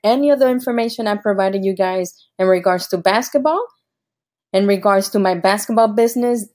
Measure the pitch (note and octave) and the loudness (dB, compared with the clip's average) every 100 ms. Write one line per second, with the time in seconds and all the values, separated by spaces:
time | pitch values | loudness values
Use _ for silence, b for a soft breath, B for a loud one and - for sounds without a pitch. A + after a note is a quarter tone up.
0 | G#3 C4 C#4+ C#4 C4 B3 B3+ A#3 A#3 A#3 | 0 2 2 2 2 0 -2 -4 -4 -4
1 | A3 G#3 G#3+ G3 F#3+ G3 F#3+ F#3+ F#3 F#3 | -4 -2 -2 0 0 0 -4 -2 -2 -2
2 | F3+ - b - F#3+ F#3 F#3 F3+ - F3+ | -6 -10 b -4 2 2 2 -2 -2 -2
3 | F#3 G#3+ B3+ C#4+ C#4+ F4 A#4+ _ _ _ | 0 0 0 -2 0 -2 -4 _ _ _
4 | _ _ _ _ _ F#3+ G3+ G3 G#3 G3 | _ _ _ _ _ -2 0 2 2 2
5 | G3 G#3 F#3+ F3 F#3+ G#3 - A3 A3+ G#3 | 0 0 0 0 0 -2 -2 2 2 2
6 | A#3 B3 A#3+ A#3+ G#3 | 0 0 -2 -2 -6